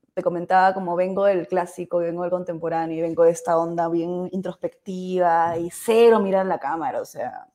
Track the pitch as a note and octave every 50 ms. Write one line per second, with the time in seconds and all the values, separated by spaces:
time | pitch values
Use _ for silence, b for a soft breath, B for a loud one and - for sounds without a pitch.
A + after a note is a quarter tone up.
0 | _ _ - F#3 F3 F3 F3 E3+ F3 - F#3 F#3 F#3 F#3+ F#3+ G3 F#3 F3 E3+ F3
1 | F#3 F#3+ F#3+ G3 G3 G3+ G3 F3 D#3+ - F#3 F3+ F3 F3+ - F3+ F3 - F3 F3
2 | E3+ E3+ E3+ F3 F3 F3 F3+ F3+ F3+ F3+ E3+ D#3+ E3+ D#3+ E3 E3 E3 E3 D#3+ D#3+
3 | E3+ E3 D#3+ E3+ E3+ E3 E3+ - - F3+ E3+ E3 E3 E3+ E3+ E3+ E3 E3+ E3+ E3+
4 | E3 F3 F3+ F3+ F3+ F3+ F#3 F#3+ F3+ F3+ F3 _ - E3+ - _ _ G3+ F#3 F#3
5 | F#3 F#3 F#3 F3+ F3+ E3+ E3 E3+ E3 E3+ E3+ E3+ E3+ F3 - - - A#3 A3 A3+
6 | A#3 A#3 A3 G#3 G3 F#3+ F#3+ F#3+ F#3+ F#3 E3 - - C#3 D#3+ E3 D3+ C3 - A#2
7 | G#2+ - - A#2+ A2+ B2 - - - - _